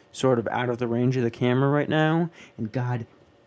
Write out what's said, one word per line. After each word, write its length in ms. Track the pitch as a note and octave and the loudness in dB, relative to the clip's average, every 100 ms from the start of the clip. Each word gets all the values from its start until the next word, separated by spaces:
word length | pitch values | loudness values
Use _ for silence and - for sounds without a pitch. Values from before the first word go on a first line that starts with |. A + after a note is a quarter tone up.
| _ | _
sort 280 | - C3 A#2 | -2 2 2
of 80 | G2+ | 0
out 180 | A2+ B2 | -4 -4
of 100 | A#2+ | -2
the 100 | A#2+ | -2
range 280 | A#2 B2 B2+ | 0 0 0
of 80 | |
the 80 | A#2 | -2
camera 380 | - B2 B2+ C#3 | 0 0 2 2
right 200 | D3 - | 2 0
now, 400 | D#3 D#3 E3 E3+ - - - | 2 2 2 -2 -6 -18 -10
and 120 | A2 | -6
God 340 | C3 B2 B2 A2+ - _ _ | -4 -4 -4 -8 -18 _ _